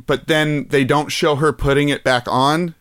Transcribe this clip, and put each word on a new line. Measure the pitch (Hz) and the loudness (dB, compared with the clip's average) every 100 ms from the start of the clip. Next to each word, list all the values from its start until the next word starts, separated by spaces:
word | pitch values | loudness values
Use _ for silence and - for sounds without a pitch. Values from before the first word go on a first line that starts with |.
| - | -4
but | 139 - | -4 0
then | 156 151 147 127 | 0 0 -2 -2
they | 139 | 0
don't | 131 147 151 | 2 0 -2
show | - 165 139 | -2 0 2
her | 156 | 0
putting | 123 143 139 143 | 0 0 2 0
it | 139 | 0
back | 131 127 117 | 0 0 0
on. | 123 135 156 175 - | 0 0 0 -4 -8